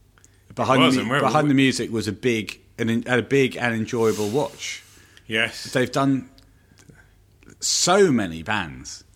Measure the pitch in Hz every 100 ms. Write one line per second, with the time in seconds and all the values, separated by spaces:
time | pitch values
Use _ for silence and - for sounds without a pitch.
0 | _ _ _ _ - - 113 131 156 131
1 | 107 139 131 151 147 135 135 120 104 113
2 | 101 101 127 113 98 - _ - 117 113
3 | 120 123 107 139 127 82 120 113 107 120
4 | 113 104 104 127 139 - - - - -
5 | - - - 110 113 - - 135 123 147
6 | 139 131 - - _ _ _ _ - -
7 | _ _ _ _ - - - - 175 196
8 | 190 123 95 82 82 107 80 64 67 -
9 | -